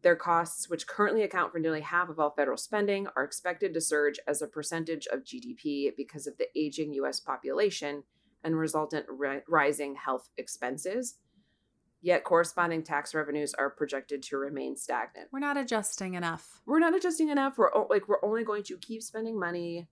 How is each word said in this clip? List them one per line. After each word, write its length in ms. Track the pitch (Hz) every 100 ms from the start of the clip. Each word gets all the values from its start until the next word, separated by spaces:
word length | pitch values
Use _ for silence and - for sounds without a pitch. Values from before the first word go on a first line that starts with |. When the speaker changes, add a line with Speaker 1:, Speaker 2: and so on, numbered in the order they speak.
Speaker 1:
Their 120 | 175 170
costs, 540 | 180 170 170 - -
which 180 | 165 -
currently 360 | - 208 220
account 280 | 208 185 -
for 80 | 170
nearly 220 | 160 156
half 260 | 151 175 175
of 100 | 160
all 100 | 147
federal 280 | 147 139 123
spending, 500 | - 214 202 196 196 -
are 80 |
expected 500 | 147 - 180 170 196
to 80 | 165
surge 380 | 160 151 147 147 -
as 140 | 147
a 60 | 151
percentage 600 | - 147 165 160 156 -
of 180 | 135 131
G 140 | 127
D 120 | 123
P 380 | 117 151 143 139 -
because 300 | 131 151 143
of 100 | -
the 100 | - -
aging 360 | 151 139 151
U 120 | 139 139
S 140 | 131
population 840 | - 131 135 139 208 - 147 143 - _ _ _
and 140 | 165 160
resultant 480 | 160 156 151 156 -
ri-, 320 | 131 139 135 -
rising 460 | 165 147 143 143 139
health 340 | 117 127 - -
expenses. 760 | 127 - 123 139 185 220 240 - _ _ _ _ _ _ _ _
Yet 240 | 170 175 -
corresponding 580 | 170 170 - 170 165
tax 320 | 160 147 147 156
revenues 380 | 147 147 143
are 160 | - 139
projected 520 | - 143 139 - 143
to 140 | 135 139
remain 380 | 139 143 135 135
stagnant. 540 | - 123 110 - -
Speaker 2:
We're 80 | 269
not 160 | 285 285
adjusting 600 | 247 226 202 - 190 180
enough. 460 | 170 165 - - -
Speaker 1:
We're 140 | 302
not 140 | 339
adjusting 360 | 370 370 320 311
enough. 280 | 285 269 269
We're 160 | 202
o-, 140 | - -
like, 200 | 208 196
we're 120 | 208
only 220 | 208 220
going 200 | 220 208
to 140 | 202 180
keep 240 | - 220
spending 380 | 220 220 226 220
money. 480 | 175 175 170 170 170